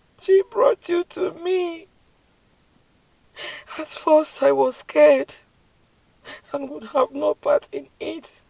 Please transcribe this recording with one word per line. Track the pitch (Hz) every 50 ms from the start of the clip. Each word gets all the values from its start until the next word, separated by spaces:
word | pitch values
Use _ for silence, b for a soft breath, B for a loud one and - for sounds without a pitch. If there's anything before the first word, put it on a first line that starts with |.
| _ _ _ _
she | - - 381 392 - -
brought | - 403 - 554 453 - _ -
you | 339 349 359
to | - - - 370 370 330
me. | 320 339 359 370 370 359 349 339 330 - - _ _ _ _ _ _ _ _ _ _ _ _ _ _ _ _ _ _ _ _ _ _ _ _ _ _ _ _ B B B B B B B - - -
At | 311 -
first | - - - - 311 302 311 302 - -
I | - 277
was | 285 269 262 262 254 -
scared | - - - 302 294 302 285 262 277 - - - _ _ _ _ _ _ _ _ _ _ _ _ _ _ _ _ B B B B B _
and | - 277 277 262
would | 285 311 220
have | 214 - 294 254 -
no | 269 277 294 302 -
part | - - 554 587 587 - -
in | - - - - _ _
it. | - 285 320 330 - - - _ _ _